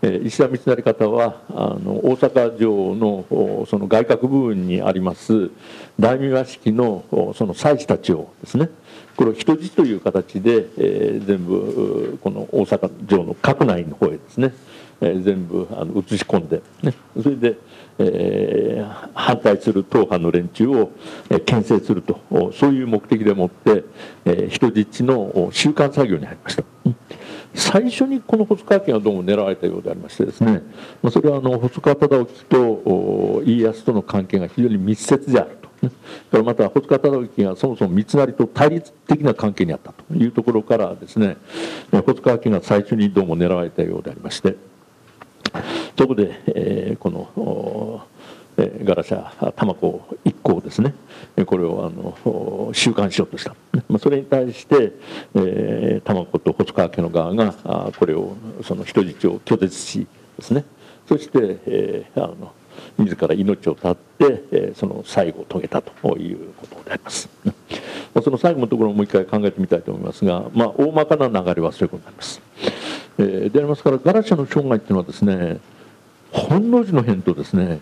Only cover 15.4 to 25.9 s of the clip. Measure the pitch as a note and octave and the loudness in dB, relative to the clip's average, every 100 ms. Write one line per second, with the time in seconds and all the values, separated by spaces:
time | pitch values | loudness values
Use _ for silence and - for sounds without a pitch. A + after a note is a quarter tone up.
15.4 | F2 F2+ F#2 G2+ E2 F2+ F#2 G2+ - G2+ | -2 -4 -6 -6 -4 -4 -2 -4 0 -2
16.4 | E2 D#2+ - - - B2+ - - A2+ C3+ | 0 -6 -6 -6 -4 -4 -10 -2 -2 2
17.4 | A#2+ A2 - - - - G2 F#2 F#2 G2 | 0 0 -10 -20 -20 -2 0 2 0 0
18.4 | G2+ - A2+ A#2 G#2 - - - - A#2 | 0 0 -2 -4 -8 -12 -14 -6 -2 2
19.4 | A2 G2+ - G2 F#2+ B2+ G#2 F2+ E2 E2+ | 2 2 2 0 2 2 2 2 2 0
20.4 | F2 - A#2 C3+ G2+ - - - - A2 | 0 0 2 2 0 -2 -18 -18 0 0
21.4 | - A#2+ G#2 A2 - G2 - - - - | 2 0 4 2 2 -4 -2 -6 0 0
22.4 | F2+ F#2 C#3+ C3+ B2+ A2 - A2+ G#2+ G2 | 0 0 0 2 0 -2 0 0 2 2
23.4 | F2+ - - G#2 - - - - - F2 | 0 0 2 2 0 -18 -20 -6 -2 0
24.4 | F#2+ - B2 G#2+ G#2 - B2 C3 F#2+ F#2+ | 0 0 0 2 -2 0 0 0 0 0
25.4 | F2+ - D4 D4+ C#3+ | 0 2 0 2 0